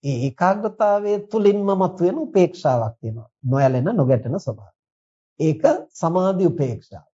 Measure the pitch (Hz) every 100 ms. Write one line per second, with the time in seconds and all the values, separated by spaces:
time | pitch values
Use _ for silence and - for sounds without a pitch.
0 | 143 127 135 131 180 202 214 208 208 202
1 | 208 202 202 220 202 202 202 190 185 185
2 | 175 285 311 196 175 - 147 123 113 113
3 | 113 113 113 _ 131 135 135 127 139 233
4 | 131 113 110 170 - 110 - _ _ _
5 | _ _ _ _ 156 156 - 311 - -
6 | 170 175 185 185 185 - 135 113 _ 101
7 | _